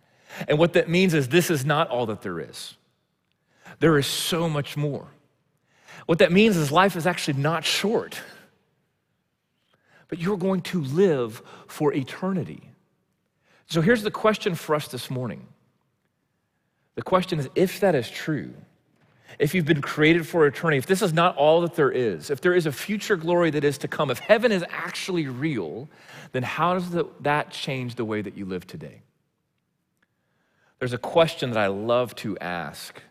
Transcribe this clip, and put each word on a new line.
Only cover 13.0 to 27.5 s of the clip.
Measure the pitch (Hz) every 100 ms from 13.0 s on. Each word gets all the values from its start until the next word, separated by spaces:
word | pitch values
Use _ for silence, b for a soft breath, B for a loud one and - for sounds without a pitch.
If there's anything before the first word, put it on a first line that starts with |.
| _ _ _ b b b -
So | 165
here's | 160 240
the | 208
question | - 214 208 208 165
for | - 151
us | -
this | 123 -
morning. | 127 123 - - _ _ _ _ _ _ _ _ _ _ _ _ _ _ -
The |
question | - 185 180 160
is, | 131 -
if | 185 -
that | 196 147
is | 113
true, | - - 147 64 62 - _ _ _ B B B B
if | 151 185
you've | 151
been | 151
created | 139 - 156 170 156
for | 175 147
eternity, | - 165 143
if | 127
this | 190
is | 196
not | 156 175 160
all | 151 165
that | 170
there | - 135
is, | 123 117 82 76
if | 139
there | 180
is | 180 156
a |
future | 127 - 208 - 185
glory | 160 175 165
that | 147
is | 143 135
to | 151
come, | - 147
if | 120
heaven | - 220 233
is | 196 170
actually | 156 170 - - 180 139
real, | 123 160 123 80 95 147 B B B B
then | 131
how | 120 - 170 180
does | 180
the, | 170 - -
that | 147 147
change | -